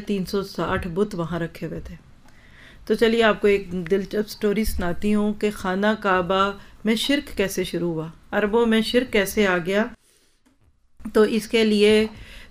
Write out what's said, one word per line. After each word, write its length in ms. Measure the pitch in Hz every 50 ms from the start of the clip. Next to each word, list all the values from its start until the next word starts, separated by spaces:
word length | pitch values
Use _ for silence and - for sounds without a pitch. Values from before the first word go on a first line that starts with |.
| 208
تین 200 | - 208 196 180
سو 160 | - - 202 190
ساٹھ 460 | 196 - - 165 180 185 185 180 185
بت 260 | 160 185 208 208 208
وہاں 260 | 170 170 160 175 165
رکھے 260 | 165 160 160 - 170
ہوئے 140 | 151 - 120 -
تھے۔ 100 | - 170 - - - - - - - - - - - - - - - - - -
تو 80 | - 214
چلیے 280 | 208 240 226 226 233 226
آپ 180 | 214 208 214
کو 80 | - 208
ایک 420 | 202 196 196 180 175 180 175 165
دلچسپ 400 | 196 196 190 - - 208 208 -
سٹوری 340 | - - - 208 202 208 220
سناتی 500 | - - - 190 175 175 - - 208 208
ہوں 180 | 208 208 208 208
کہ 180 | 208 - 208 208
خانہ 320 | - - 190 185 190 202 214 220 214
کعبہ 520 | 208 202 185 185 180 170 190 190 196 202 196 202 - - - - -
میں 100 | 214 233
شرک 420 | 220 - - 277 294 285 - -
کیسے 280 | - 196 190 - - 185
شروع 280 | - - 170 170 175 165
ہوا، 140 | 156 156 165 - - - -
عربوں 360 | - 208 208 208 208 233 233
میں 140 | 226 220 220
شرک 320 | 214 - - 247 254 254 -
کیسے 340 | 214 190 196 - 220 208
آ 120 | 190 185 180 165
گیا۔ 180 | 180 190 202 226 240 - - _ _ _ _ _ _ _ _ _ _ _ _ _ _ _ _ _ _ _ - - 220 -
تو 100 | 233 214
اس 260 | - 233 220 214 -
کے 160 | - 226 220
لیے 420 | 214 214 208 208 214 214 214 220 220 220 - - - - - - -